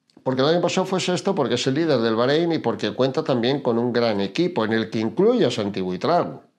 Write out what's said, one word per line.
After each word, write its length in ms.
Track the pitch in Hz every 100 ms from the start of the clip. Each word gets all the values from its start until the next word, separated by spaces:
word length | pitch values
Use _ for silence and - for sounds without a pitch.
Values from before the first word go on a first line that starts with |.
| _ -
porque 180 | 131 131
el 80 | 143
año 140 | 175
pasado 240 | 170 190 185
fue 140 | 185
sexto, 340 | - 175 202
porque 220 | 175 120 123
es 100 | 139
el 80 |
líder 240 | 135 170 127
del 160 | 113
Bahrein 360 | 110 127 151 170
y 60 | 156
porque 340 | 117 101 107
cuenta 300 | 104 131 131
también 380 | 156 127 120 143
con 180 | 123 113
un 140 | 123
gran 300 | 117 117 101
equipo, 420 | 98 - 120 117
en 80 | 107
el 160 | 113 107
que 100 | 117
incluye 460 | 107 110 214 247
a 60 | 135
Santi 320 | 117 101 98
Buitrago 580 | 92 90 123 170 92 76 _